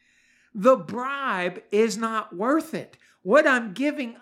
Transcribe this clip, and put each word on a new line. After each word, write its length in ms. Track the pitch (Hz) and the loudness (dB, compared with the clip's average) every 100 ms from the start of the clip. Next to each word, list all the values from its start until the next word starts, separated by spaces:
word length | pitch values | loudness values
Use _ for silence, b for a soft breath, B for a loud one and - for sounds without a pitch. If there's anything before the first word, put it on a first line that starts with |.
| b b b b b 208 | b b b b b 2
The 220 | 226 254 | 4 4
bribe 840 | 156 220 262 277 262 190 180 180 - | 0 -8 -6 -6 -4 -2 -4 -6 -2
is 280 | 208 226 196 | 2 2 0
not 380 | 226 220 214 170 | -4 -4 -6 -4
worth 380 | 233 311 - | 0 0 -2
it. 240 | 180 - _ b b | -10 -10 _ b b
What 240 | 180 277 311 | 2 4 4
I'm 280 | 254 226 | 2 -2
giving 420 | 175 285 294 240 233 | -4 -4 -2 -8 -8